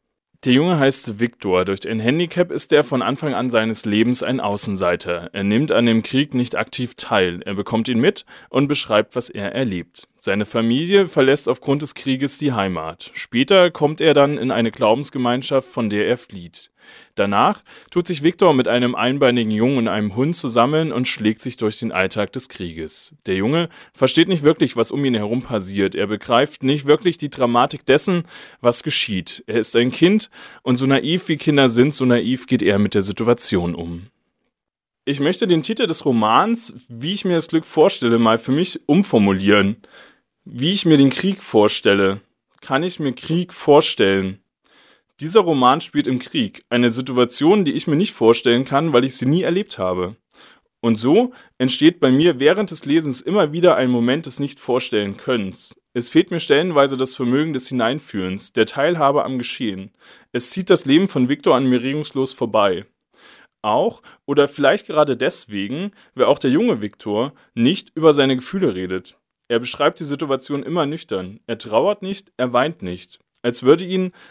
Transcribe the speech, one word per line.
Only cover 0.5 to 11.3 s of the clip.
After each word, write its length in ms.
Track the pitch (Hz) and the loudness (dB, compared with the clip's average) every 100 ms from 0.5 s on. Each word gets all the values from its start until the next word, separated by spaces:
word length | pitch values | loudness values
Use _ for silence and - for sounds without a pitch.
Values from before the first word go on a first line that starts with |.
Junge 220 | 127 170 165 | 2 2 2
heißt 440 | 135 - - 104 | 2 0 -4 -4
Viktor. 440 | 117 - 101 92 | -4 -4 -2 0
Durch 240 | 92 98 - | 0 -4 -6
ein 120 | 110 | -4
Handicap 500 | 113 156 170 175 175 | -2 -2 -2 -2 -2
ist 220 | - - | -2 2
er 100 | 151 | 2
von 180 | 147 131 | 2 -2
Anfang 320 | 110 135 156 | -2 -4 -4
an 160 | 110 123 | -4 -2
seines 360 | 117 110 107 | -2 -2 -4
Lebens 400 | 110 104 117 123 | -2 0 2 0
ein 160 | - 131 | -2 -4
Außenseiter. 920 | 101 101 - 95 90 90 - 87 87 | -4 -4 -4 -2 -2 -2 -4 -8 -8
Er 120 | 101 | -4
nimmt 260 | 98 110 151 | 0 0 0
an 160 | 107 117 | 2 2
dem 160 | 113 | 2
Krieg 320 | - 131 147 | 0 -2 -2
nicht 220 | 127 123 - | -2 -4 -4
aktiv 380 | 110 - 123 - | -6 -6 -8 -8
teil. 460 | - 107 92 87 | -2 0 0 -2
Er 100 | - | -8
bekommt 320 | 101 101 113 113 | -8 -4 -4 -2
ihn 140 | 117 | 0
mit 260 | 151 - - - - | 0 -2 -8 -20 -6
und 180 | 131 143 | -2 0
beschreibt, 480 | 143 - 107 107 | -2 0 0 0
was 160 | 123 - | -4 -6
er 240 | 101 101 | -6 -6
erlebt. 540 | 123 127 90 80 - - _ | -4 -4 -4 -8 -16 -20 _
Seine 260 | - 101 | -4 -2
Familie 640 | 104 120 113 127 170 202 185 | -2 -2 0 0 2 2 2
verlässt 420 | - 135 | 2 4